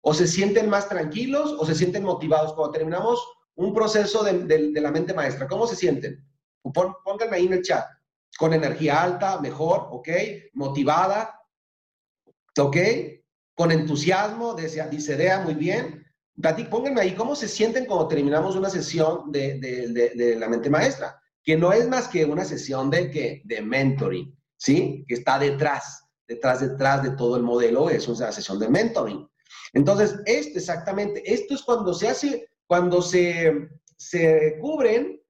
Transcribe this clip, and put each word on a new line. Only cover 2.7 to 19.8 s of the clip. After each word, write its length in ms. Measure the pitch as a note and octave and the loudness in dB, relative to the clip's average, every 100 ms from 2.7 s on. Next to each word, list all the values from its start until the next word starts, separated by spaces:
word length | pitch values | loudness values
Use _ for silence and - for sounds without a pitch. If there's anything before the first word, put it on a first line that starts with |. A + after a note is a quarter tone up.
terminamos 540 | D3+ D#3+ F3 A3 A#4+ - - _ | -2 -4 -2 -2 -2 -4 -18 _
un 180 | - F#3+ | -4 -2
proceso 500 | G#3 G#3+ G#3+ G3+ A3 | 0 2 2 2 0
de, 180 | G#3 F3 | 0 0
de, 300 | E3 D#3 D3+ | 2 2 2
de 80 | D3+ | 0
la 80 | D3+ | 0
mente 240 | D#3+ - | -2 -2
maestra? 340 | F3+ C#3 C#3 C3+ | -2 -2 -4 -6
¿Cómo 180 | G3 A#3 | -2 -2
se 100 | F#3 | 0
sienten? 460 | F3 C3 G#2+ - _ _ _ _ - | 0 0 -4 -12 _ _ _ _ -4
Pon-, 220 | E3+ F#3 F#3 | -2 -2 -2
pónganme 320 | F#3+ G3+ A3+ F#3 | -8 -4 -2 2
ahí 100 | F#3 | 2
en 80 | |
el 80 | F#3 | 2
chat. 220 | - E3 - _ _ _ _ - | 0 -2 -2 _ _ _ _ 0
Con 140 | D#3+ | 2
energía 500 | D#3+ C#3+ A#2+ D3+ D3 | 2 0 0 2 2
alta, 380 | F3+ F3+ G3 F#3+ | 2 0 -2 -2
mejor, 460 | C#3 C#3 D#3+ G3+ - | -6 -4 0 0 -2
¿ok? 180 | B2 D#3+ F3 - - - | -12 -4 -2 -2 -8 -14
Motivada, 840 | C3 C3+ C#3 C#3 D#3+ F#3+ G#3 A3+ - _ _ _ _ _ _ _ _ _ _ _ - | -8 -6 0 2 2 2 0 -4 -12 _ _ _ _ _ _ _ _ _ _ _ 0
¿ok? 180 | C#3 D3+ F#3+ - - - _ _ _ | 2 2 2 0 -4 -14 _ _ _
Con 160 | - E3+ | 0 2
entusiasmo, 840 | D#3+ D#3 C#3+ D#3+ F#3 G#3 A3+ A#3 | 4 2 0 2 2 0 -4 -8
dice, 320 | E3 D#3+ D#3 D3 | -6 -8 -8 -8
dice 260 | D3 D3+ C#3 | -6 -6 0
Dea, 240 | F3 F#3+ | 2 2
muy 140 | E3+ | -2
bien. 500 | D3+ E3 G#3+ - - _ _ _ - | -2 -2 -2 -4 -12 _ _ _ -2
Plati-, 280 | D#3+ D#3+ A#3+ | 0 0 -4
pónganme 340 | A3 C4+ B3 | -4 0 0
ahí, 120 | F#3 | 0
¿cómo 200 | F#3 A#3+ D4 | 0 -4 -4
se 120 | A3 | -6
sienten 380 | - A3 B3+ A3+ | 0 0 0 -2
cuando 220 | F#3 D#3 | -2 0
terminamos 480 | D3+ C#3+ D#3 F#3+ F#3+ | 0 2 2 0 -2
una 140 | F#3+ | -2
sesión 600 | F3 - E3 D#3 F3 D3+ | -2 -4 0 0 0 -4
de, 280 | C#3+ C3+ C3+ | -4 -4 -6
de, 280 | C3 B2 | -6 -6